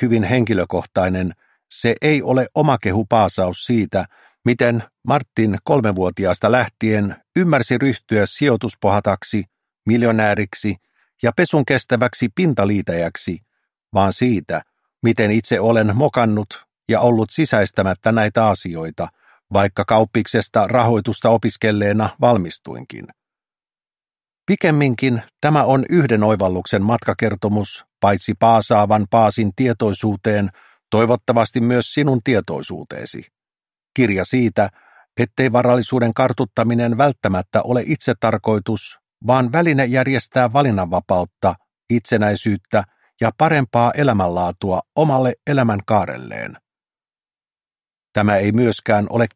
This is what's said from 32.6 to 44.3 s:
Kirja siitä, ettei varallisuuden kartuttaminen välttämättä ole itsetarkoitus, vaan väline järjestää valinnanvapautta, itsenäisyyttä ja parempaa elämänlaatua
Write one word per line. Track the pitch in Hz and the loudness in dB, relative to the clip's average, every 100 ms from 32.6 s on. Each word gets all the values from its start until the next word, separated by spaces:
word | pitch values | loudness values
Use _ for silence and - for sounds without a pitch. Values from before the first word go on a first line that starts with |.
| 69 82 76 - - - - _ _ _ _ _ _ - | -10 -12 -14 -14 -14 -14 -18 _ _ _ _ _ _ 0
Kirja | 117 95 | 0 0
siitä, | 90 127 117 - 101 - _ _ _ - | -2 0 0 0 -2 -4 _ _ _ -4
ettei | 113 - 131 | -4 0 0
varallisuuden | 120 123 123 110 135 117 | 2 2 2 0 0 0
kartuttaminen | 113 131 117 131 - 113 117 120 117 | 0 0 0 -4 -2 0 0 0 2
välttämättä | 143 - 104 92 92 107 | 0 0 -2 -2 -2 -2
ole | - 123 110 | 0 -2 -2
itsetarkoitus, | 160 - 117 113 107 - 107 95 107 - - _ _ 110 | -4 -4 -2 0 -2 -2 -2 -2 -8 -8 -20 _ _ 0
vaan | 131 123 | 0 2
väline | 156 170 139 | 0 0 0
järjestää | 127 131 127 131 - 131 123 | 0 0 0 -2 -2 0 0
valinnanvapautta, | 135 143 101 87 90 - 92 - _ 98 90 _ _ - | 2 0 0 -2 -4 -2 -2 -4 _ -2 -2 _ _ -4
itsenäisyyttä | 117 - 113 107 101 113 101 - 107 98 _ _ - | -4 0 0 0 -2 -2 -4 -2 -4 -4 _ _ -4
ja | 113 - | -4 0
parempaa | 160 151 123 117 120 | 0 2 0 0 0
elämänlaatua | - 143 104 90 | 2 0 2 0